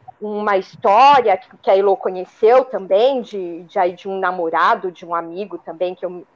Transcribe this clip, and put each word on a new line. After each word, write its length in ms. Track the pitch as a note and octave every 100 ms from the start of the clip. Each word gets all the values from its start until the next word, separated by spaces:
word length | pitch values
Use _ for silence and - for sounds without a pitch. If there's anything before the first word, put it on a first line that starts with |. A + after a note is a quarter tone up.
| - -
uma 380 | G#3 G#3 G#3 G3
história 800 | - - G#3+ G#3 C#4 C#4+ A3 F#3+
que, 100 | - -
que 80 | -
a 80 | G3
Elô 180 | G3+ F#3+
conheceu 680 | G3 F#3 F#3 _ A3 B3+ B3+
também, 560 | F#3+ F#3+ G3 B3+ C4
de, 400 | G3+ G3+ F3 E3
de, 140 | F3 G#3
aí, 140 | F3+
de 160 | F3+ G3
um 80 | F#3+
namorado, 720 | F#3 F#3 E3 E3 F#3 A3 F#3
de 140 | E3+ E3+
um 80 |
amigo 460 | E3+ E3+ F3 G3+ E3+
também, 340 | - D#3+ F3+
que 100 | F#3
eu 220 | F3+ F3+ C#3+